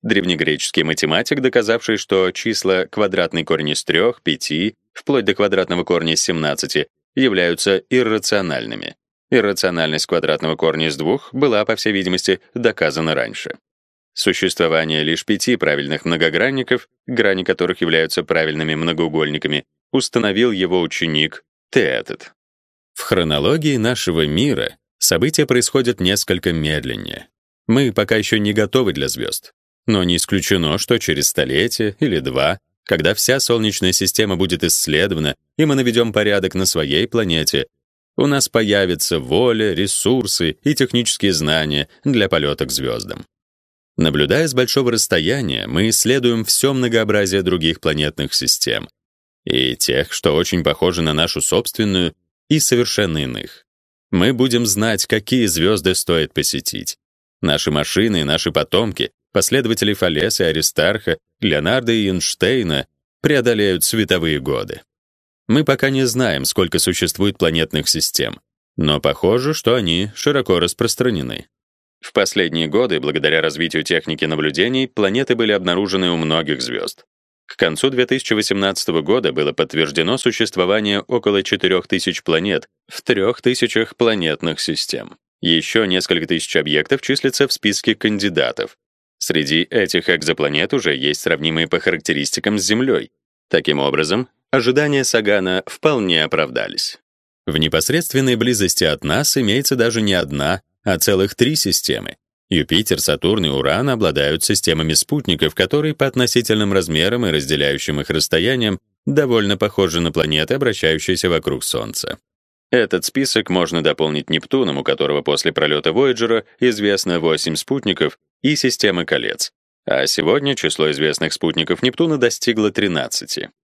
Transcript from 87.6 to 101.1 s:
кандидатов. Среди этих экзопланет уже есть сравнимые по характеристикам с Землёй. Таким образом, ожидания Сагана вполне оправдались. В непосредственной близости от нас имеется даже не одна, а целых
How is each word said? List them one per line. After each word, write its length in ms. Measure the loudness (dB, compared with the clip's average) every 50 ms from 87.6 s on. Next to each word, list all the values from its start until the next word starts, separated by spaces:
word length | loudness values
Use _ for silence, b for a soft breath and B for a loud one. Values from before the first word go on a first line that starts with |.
| 0 0 0 2 0 0 -2
кандидатов. 840 | _ 0 -2 0 0 -2 -2 0 0 0 0 -2 -6 -8 -8 -10 _ _ _ _ _ _ _ _ _
Среди 440 | -6 -2 0 0 0 2 0 0
этих 460 | 0 _ 0 -2 -2 0 -2 -2 2 2
экзопланет 640 | 0 0 0 -2 0 0 0 0 0 0 0 0
уже 240 | -2 -2 0 0 -2
есть 240 | 0 -2 -2 -2 -2
сравнимые 480 | 0 -2 -2 0 0 -2 0 0 0 0
по 120 | -2 0
характеристикам 800 | 0 -2 -2 -2 -2 -2 -2 -2 -2 -4 -4 -2 -2 -2 -2 0
с 60 | 0
Землёй. 460 | 0 0 0 2 2 0 0 -2 -6 _ _ _ _ _ _ _ _
Таким 300 | 0 0 2 2 0 2
образом, 500 | 0 0 0 0 0 0 0 -2 -4 _ _ _ _ _
ожидания 540 | -2 0 2 2 2 2 2 2 0 0 0
Сагана 580 | 2 0 2 2 2 2 2 2 0 -2 -2 -4
вполне 580 | -6 -16 -2 0 0 2 2 0 2 2 2 2
оправдались. 720 | 0 0 0 0 0 -2 -6 -6 -4 -6 -6 -6 -6 -8 _ _ _ _ _ _ _ _ _ _
В 120 | -2 0 0
непосредственной 800 | 0 2 2 0 0 2 0 -2 -2 0 0 0 2 2 2
близости 480 | 2 2 0 2 0 0 0 0 2 2
от 200 | 0 0 -2 -2
нас 320 | -2 0 0 0 0 0
имеется 400 | 0 0 2 0 0 0 0 0
даже 240 | 2 2 2 2 0
не 140 | 0 2 2
одна, 480 | 0 0 -2 -4 -2 0 -2 -2 -2 _ _ _ _
а 160 | _ -2 0 0
целых 360 | 2 2